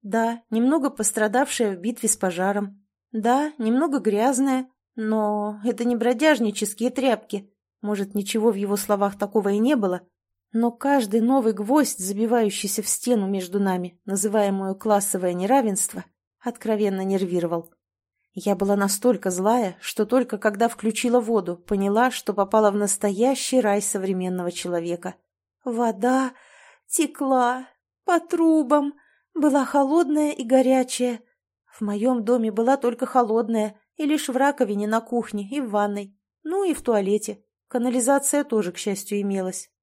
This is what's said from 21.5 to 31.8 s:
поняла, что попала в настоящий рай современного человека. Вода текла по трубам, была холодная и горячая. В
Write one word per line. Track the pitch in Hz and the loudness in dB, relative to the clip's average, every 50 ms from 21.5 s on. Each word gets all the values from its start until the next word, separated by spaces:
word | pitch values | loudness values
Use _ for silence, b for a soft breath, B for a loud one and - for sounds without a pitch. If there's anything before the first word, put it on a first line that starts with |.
| 175 | -8
поняла, | 175 _ - 208 196 196 196 202 220 247 254 | -10 _ -4 -2 0 0 2 2 2 2 2
что | 247 - - - 196 | 0 -4 -6 -6 -2
попала | 202 196 196 - 220 214 208 | -2 -2 2 2 4 4 4
в | 196 | 4
настоящий | 208 208 202 - - - 208 196 185 233 262 277 254 - - - 254 | 2 0 0 -2 0 0 -2 0 2 2 2 2 0 -2 0 2 2
рай | 208 214 202 208 | 4 4 2 0
современного | 208 - - 202 190 190 196 185 185 185 180 180 180 175 | 0 -2 -4 -4 -2 -2 -2 -2 -2 -2 -4 -4 -4 -4
человека. | 175 - - 180 175 170 165 170 170 170 - 180 - _ _ _ _ _ _ _ _ _ _ | -6 -6 -6 -4 -4 -4 -2 -4 -6 -6 -6 -12 -12 _ _ _ _ _ _ _ _ _ _
Вода | 254 233 226 240 226 220 190 202 247 254 262 269 254 254 b b b b b b b b b b | -6 -2 0 0 -2 -2 0 0 2 2 2 0 -2 -6 b b b b b b b b b b
текла | b - - 320 - 302 - 294 269 269 254 247 240 247 254 262 - _ _ _ _ _ _ _ | b -2 -2 -2 -2 -2 -6 -2 0 2 2 2 0 0 -4 -8 -16 _ _ _ _ _ _ _
по | - 359 330 | 0 0 0
трубам, | 349 - - 339 330 330 320 311 294 240 294 294 285 285 294 b b b b b b b _ | 0 -2 -2 2 4 4 4 4 4 4 2 2 2 -2 -6 b b b b b b b _
была | 330 285 302 262 285 262 | 0 2 4 4 4 0
холодная | - - 285 277 269 302 339 349 262 302 302 302 294 | 2 2 2 2 4 4 2 2 2 0 0 0 0
и | 294 - 254 | -2 -4 -2
горячая. | 226 262 262 262 254 262 262 254 254 - - 247 247 240 - _ _ _ _ _ _ _ _ _ | 2 4 4 6 6 4 2 2 0 -2 -2 -2 -2 -2 -6 _ _ _ _ _ _ _ _ _
В | _ _ - | _ _ -8